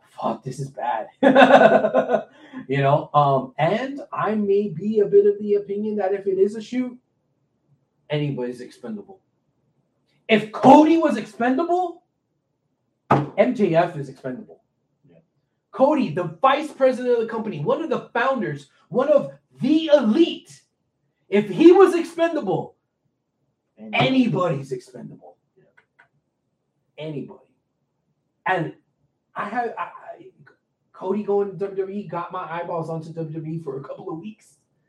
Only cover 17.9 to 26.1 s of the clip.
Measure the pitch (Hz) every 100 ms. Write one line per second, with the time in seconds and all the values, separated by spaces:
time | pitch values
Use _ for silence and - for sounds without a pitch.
17.9 | 233 - 233 254 254 170 143 - _ -
18.9 | 208 285 285 - - _ - 269 320 320
19.9 | 294 226 277 339 - - - _ _ _
20.9 | _ _ _ - 202 208 170 339 370 370
21.9 | 339 - - 339 302 196 202 - _ _
22.9 | _ _ _ _ _ _ _ _ - 220
23.9 | 226 262 262 233 180 175 135 135 127 -
24.9 | 120 - - - _ _ _ _ _ _
25.9 | _ _